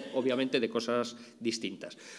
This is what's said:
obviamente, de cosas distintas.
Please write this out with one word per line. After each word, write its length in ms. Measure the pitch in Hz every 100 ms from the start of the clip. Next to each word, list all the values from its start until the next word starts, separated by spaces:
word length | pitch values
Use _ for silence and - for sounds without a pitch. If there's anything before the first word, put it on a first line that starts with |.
| -
obviamente, 480 | 135 127 127 131 139
de 80 | -
cosas 480 | 117 120 120 117 - - -
distintas. 560 | 117 113 98 92 - - -